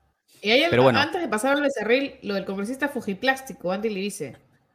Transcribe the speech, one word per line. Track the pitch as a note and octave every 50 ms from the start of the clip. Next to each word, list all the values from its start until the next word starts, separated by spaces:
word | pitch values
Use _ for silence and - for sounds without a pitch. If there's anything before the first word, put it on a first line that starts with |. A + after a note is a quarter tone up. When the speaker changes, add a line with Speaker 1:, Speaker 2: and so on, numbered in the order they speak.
| _ _ _ _ _ _ _ -
Speaker 1:
Y | - G#3
ahí, | A#3 C#4 D#4+ E4+
Speaker 2:
Pero | - A#3+ C4
bueno. | C4 A#3 -
Speaker 1:
antes | D4 E4 - F4
de | E4+
pasar | A#3 G#3+ G#3+ B3+ C4+ C#4
al | D4
becerril, | D4 C#4 C#4 A3 G#3 A3 B3 C#4 C#4 C4+ - -
lo | - G3+ G3+
del | F#3+ F#3+
congresista | G3+ F#3+ G3 G3+ A3+ C4 C4 D4
fujiplástico, | C#4 - A#3 - G3+ F#3+ F#3+ B3 C4 C4 C4 - - F#3 - - F3
Andy | F#3+ G3+ A3 A3+
Libice. | G#3 F#3 G3 G#3 - - D3 A#2+ - - _ _ _ _ _ _